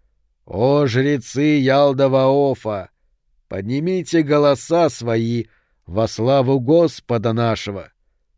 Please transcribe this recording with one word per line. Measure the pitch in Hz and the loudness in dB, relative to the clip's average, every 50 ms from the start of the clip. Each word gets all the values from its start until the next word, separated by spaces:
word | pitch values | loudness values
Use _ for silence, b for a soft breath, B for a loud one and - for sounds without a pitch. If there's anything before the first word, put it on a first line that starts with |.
| _ _ _ _ _ _ _ _ _ | _ _ _ _ _ _ _ _ _
«О, | - 90 95 120 135 143 147 147 | -10 -4 0 2 2 2 2 2
жрецы | 131 107 127 135 143 147 127 - - - 131 147 151 151 147 | 0 0 0 0 0 -2 -4 -6 -6 -4 -2 0 2 2 2
Ялдаваофа, | 131 131 131 143 143 143 135 135 139 131 131 131 131 131 139 143 143 139 127 - - 110 104 95 90 - _ _ _ _ _ _ _ _ _ _ _ - | 2 2 4 4 4 2 2 2 2 2 2 2 2 2 2 2 2 0 -2 -4 -6 -8 -8 -8 -10 -12 _ _ _ _ _ _ _ _ _ _ _ -12
поднимите | - 95 95 110 127 143 160 180 190 185 165 - 170 165 | -10 -8 -6 -6 -4 -4 -2 -2 -4 -4 -4 -2 0 0
голоса | 151 139 151 147 147 143 139 - - - 165 175 170 135 | 2 2 2 2 4 2 2 0 -2 -2 0 2 2 0
свои | - - 117 117 117 113 113 117 120 117 107 - _ _ _ _ _ _ _ | 0 -4 -4 -2 -2 -2 -2 -2 -4 -4 -6 -8 _ _ _ _ _ _ _
во | - 87 107 113 | -6 -2 -2 -2
славу | 107 - - 110 127 139 139 123 127 135 135 | -2 -2 -2 0 2 2 2 2 2 0 0
Господа | 120 127 160 170 170 151 - - - - 120 117 98 117 | 2 2 4 4 4 2 -2 -6 -6 -4 -4 -2 -2 -2
нашего, | 113 117 117 113 110 - - 104 101 95 - - _ _ _ _ _ _ _ _ _ | -2 0 0 -2 -2 -4 -6 -10 -10 -12 -14 -16 _ _ _ _ _ _ _ _ _